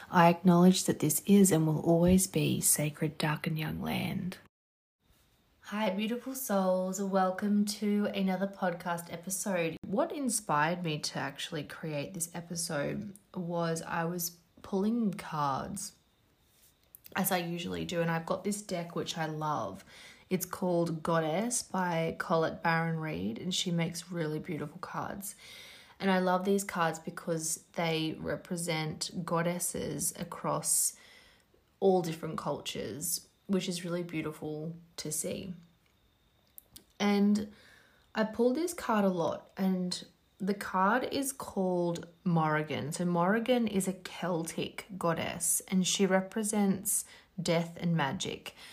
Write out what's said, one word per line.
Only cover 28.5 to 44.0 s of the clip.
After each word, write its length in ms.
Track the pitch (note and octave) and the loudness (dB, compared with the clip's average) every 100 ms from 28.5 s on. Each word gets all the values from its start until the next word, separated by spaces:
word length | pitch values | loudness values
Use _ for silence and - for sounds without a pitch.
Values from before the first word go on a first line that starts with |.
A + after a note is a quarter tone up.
| F3 E3+ D#3 D#3 - - - | -6 -4 -4 -4 -6 -8 -6
goddesses 880 | D#3+ E3+ E3+ F3 - - - D3 - - | -2 0 0 -2 -4 -4 -6 -4 -4 -6
across 760 | E3+ - D#3+ D3 - - - - - - - _ _ _ _ - | -10 -6 -4 -2 0 0 0 -4 -20 -20 -20 _ _ _ _ 0
all 240 | G3 F#3 | 4 4
different 360 | E3 D#3 D#3+ - | 2 -4 -8 -6
cultures, 880 | D#3+ C#3+ - - - A2+ D#3+ - - _ - | -4 -6 -6 -8 -8 -6 -4 -6 -8 _ -2
which 220 | F#3+ E3+ | -2 -2
is 160 | F3 | -6
really 180 | F3 F3 | -4 -4
beautiful 720 | F3 D#3 D3+ D#3 D#3 D3+ D#3+ E3 - - | -4 -4 -6 -6 -8 -8 -8 -10 -16 -12
to 160 | D3+ | -6
see. 420 | D#3 - - - F3 - _ _ _ _ _ _ _ _ - _ - _ - | -4 -4 -6 -8 -12 -16 _ _ _ _ _ _ _ _ -20 _ -20 _ 0
And 480 | G3+ G3+ G3+ G#3 G#3 - - - _ _ _ | 2 4 6 4 0 -12 -20 -20 _ _ _
I 120 | - | -2
pulled 320 | G#3+ G#3+ A#3+ C4 | -2 2 2 2
this 180 | F4 | -2
card 300 | - - G#3+ | -4 0 4
a 40 | G3 | 4
lot, 420 | F3+ D#3 - - - | 2 0 -2 -8 -2
and 480 | F#3+ F#3 F3+ F3 - _ _ - | 0 0 -2 -4 -10 _ _ -8
the 140 | F#3+ | -4
card 500 | G3+ - F#3 F#3+ A#3+ - | -4 -2 2 4 2 0
is 180 | C#4 C4+ | -2 -4
called 800 | - - - F#3 F3+ F3 E3+ - - | -6 -6 -2 0 2 0 -2 -8 -6
Morrigan. 680 | F3+ E3 D#3 D3+ D#3 B2 C3 | 0 2 4 2 0 -4 -6
So 140 | E3+ | -2
Morrigan 640 | F3 F3 F3 A3 A3+ B3 A#3 | 0 2 4 2 4 2 2
is 180 | F#3+ F#3 | 0 0
a 60 | |
Celtic 920 | F#3+ | -4